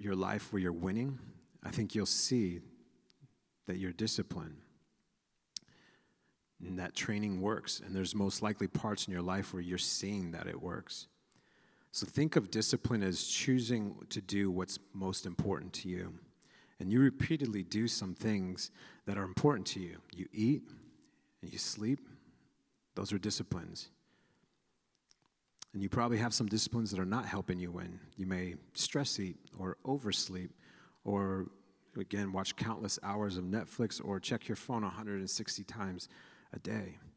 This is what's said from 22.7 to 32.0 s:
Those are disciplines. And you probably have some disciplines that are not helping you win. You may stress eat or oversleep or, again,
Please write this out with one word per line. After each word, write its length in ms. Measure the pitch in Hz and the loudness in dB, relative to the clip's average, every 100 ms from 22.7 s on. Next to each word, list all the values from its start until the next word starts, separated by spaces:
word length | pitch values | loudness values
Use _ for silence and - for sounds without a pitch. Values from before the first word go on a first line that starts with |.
| _ _ | _ _
Those 180 | - 101 | -6 -2
are 60 | 101 | 0
disciplines. 720 | 104 - 90 90 82 85 - _ _ _ _ _ _ _ _ _ _ _ _ _ _ _ _ _ - | 0 0 -2 -4 -6 -10 -12 _ _ _ _ _ _ _ _ _ _ _ _ _ _ _ _ _ -8
And 100 | 101 | -4
you 60 | 98 | 0
probably 300 | 123 120 113 | 2 4 4
have 160 | 117 | 4
some 120 | - 107 | 4 4
disciplines 440 | 107 - 117 107 | 2 2 0 0
that 100 | 95 | 0
are 60 | 92 | 2
not 180 | 120 | 0
helping 340 | 117 98 92 90 | 0 -2 -2 -2
you 120 | 90 | -2
win. 300 | 87 90 90 - - | -4 -8 -10 -12 -6
You 100 | 92 | -2
may 300 | 92 90 85 - | 0 -2 -6 -8
stress 440 | - - 143 139 - | -4 0 0 0 0
eat 180 | 95 80 - - | -4 -6 -12 -6
or 200 | 92 - | -4 -4
oversleep 640 | - 139 110 92 - 92 90 - - - - _ | -2 -2 0 0 0 -4 -8 -12 -20 -20 -20 _
or, 420 | 101 101 98 95 90 - - _ _ | 0 2 2 0 -4 -8 -20 _ _
again, 360 | - | -8